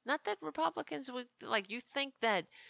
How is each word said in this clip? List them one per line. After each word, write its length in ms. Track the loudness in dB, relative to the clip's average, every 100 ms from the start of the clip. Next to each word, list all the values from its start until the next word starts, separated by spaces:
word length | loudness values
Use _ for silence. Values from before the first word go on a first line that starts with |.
| -2
Not 200 | -2 0
that 120 | -4
Republicans 680 | -4 0 0 0 -4 -4 -4
would, 180 | -6 -8 -12
like, 300 | 0 0 0
you 80 | -8
think 360 | -4 -2 -2 2
that, 260 | 4 4 2 -14